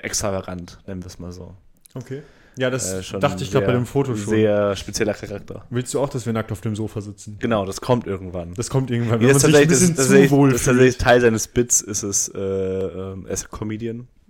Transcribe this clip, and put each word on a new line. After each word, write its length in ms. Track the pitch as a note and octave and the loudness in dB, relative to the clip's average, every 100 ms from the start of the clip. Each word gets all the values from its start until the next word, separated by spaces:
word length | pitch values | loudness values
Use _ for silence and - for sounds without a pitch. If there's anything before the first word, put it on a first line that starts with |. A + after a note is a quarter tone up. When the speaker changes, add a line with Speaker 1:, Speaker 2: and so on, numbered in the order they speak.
Speaker 1:
extravagant, 760 | - - G#2+ F#2+ F#2 F2+ F2 - - | -6 -6 -4 -4 -6 -12 -12 -18 -14
nennen 180 | F#2+ | -12
wir's 140 | F2+ - | -12 -14
mal 120 | F2 | -14
so. 220 | F2+ F2+ F#2 _ _ _ | -14 -16 -20 _ _ _
Speaker 2:
Okay. 280 | B2+ A#2 C3 D3+ _ _ - | -16 -12 -14 -14 _ _ -4
Ja, 120 | B2+ | -2
das 220 | B2 F#2 | -2 -4
Speaker 1:
Äh, 100 | F#2+ | -6
schon 160 | F#2 G2+ | -6 -2
Speaker 2:
dachte 240 | F#2+ F#2 | -2 -2
ich 80 | A2+ | -2
grad 100 | C3 G2 | 0 2
bei 0 | |
Speaker 1:
sehr, 80 | B2 | 0
Speaker 2:
dem 60 | A#2+ | 0
Foto 300 | C#3 C3 A2 | -2 -2 -2
schon. 100 | G#2 | 0
Speaker 1:
sehr 440 | G#2+ G#2+ G#2 G2+ | 2 4 4 2
spezieller 400 | F#2+ - G2+ G#2+ | -2 -6 -4 -2
Charakter. 500 | G2+ G#2 G2+ - - - | -4 -8 -12 -12 -16 -8
Speaker 2:
Willst 240 | A#2+ B2+ | -6 -4
du 60 | C3+ | -2
auch, 80 | C#3 | -2
dass 180 | C#3 A#2 | -4 -4
wir 60 | |
nackt 180 | A2+ G#2+ | -4 -4
auf 100 | G#2+ | -6
dem 140 | A#2 | -6
Sofa 260 | G#2 G#2+ A2+ | -4 -6 -8
sitzen? 360 | G2+ G#2 - G#2 | -12 -14 -16 -6
Speaker 1:
Genau, 260 | A#2 A2+ | -2 0
das 160 | F#2+ G2 | -2 -4
kommt 240 | - A#2+ - | 0 0 0
irgendwann. 460 | F#2+ F#2 F2+ E2+ | -6 -6 -10 -8
Speaker 2:
Das 140 | F#2 A#2 | -8 -4
kommt 220 | C3+ C3 | -2 -2
irgendwann, 300 | A#2+ A#2 A#2 | -2 0 2
Speaker 1:
Nee, 80 | A#2+ | 4
Speaker 2:
wenn 40 | |
Speaker 1:
das 100 | C#3 | 6
Speaker 2:
man 80 | D3 | 6
sich 80 | D3 | 6
ein 60 | D3 | 6
Speaker 1:
tatsächlich, 100 | F3 | 6
Speaker 2:
bisschen 180 | F3+ D#3 | 4 2
Speaker 1:
das, 100 | C3 | 6
Speaker 2:
zu 40 | |
Speaker 1:
tatsächlich, 180 | C3+ C3+ | 8 8
Speaker 2:
wohl 180 | C#3 C#3 | 6 4
Speaker 1:
das 120 | B2 | 4
tatsächlich 300 | C3+ B2+ C3 B2 | 2 6 6 4
Speaker 2:
fühlt. 40 | |
Speaker 1:
Teil 200 | B2+ B2 | 4 6
seines 260 | B2 A2 - | 6 2 -2
Bits 320 | - A#2+ - | -2 0 0
ist 200 | - G#2 | -2 -6
es, 260 | G#2 G2 - | -4 -4 -4
äh, 100 | - | -4
ähm, 880 | G2 F#2+ F#2+ F#2+ F#2+ F2+ F#2+ F#2+ - | -4 -2 -2 -2 -4 -6 -10 -10 -8
er 60 | |
ist 160 | G2 - | -8 -8
Comedian 580 | - G#2+ G#2+ A#2 A2+ B2 _ _ | -8 -8 -6 -8 -8 -14 _ _